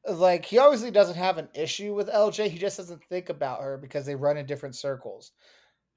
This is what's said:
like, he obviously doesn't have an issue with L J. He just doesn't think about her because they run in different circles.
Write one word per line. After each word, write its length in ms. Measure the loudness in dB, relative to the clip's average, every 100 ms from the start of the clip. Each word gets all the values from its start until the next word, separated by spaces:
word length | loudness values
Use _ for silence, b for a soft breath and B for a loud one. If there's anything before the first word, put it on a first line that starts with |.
| -6
like, 360 | 2 4 4 2
he 120 | 6
obviously 340 | 8 6 2
doesn't 260 | 4 4 2
have 200 | -2 -2
an 120 | -6
issue 400 | -6 -6 -6 -6
with 160 | -6 0
L 220 | 2 2
J. 160 | 2 -4
He 80 | -2
just 200 | -6 -6
doesn't 260 | -14 -18 _
think 240 | -8 -8
about 320 | -8 -6 -6
her 160 | -8 -10
because 280 | -8 -8 -6
they 100 | -2
run 220 | 0 -2
in 80 | -6
different 300 | -8 -10 -8
circles. 560 | -8 -8 -12 -16 -20 _ _ _ _ _ _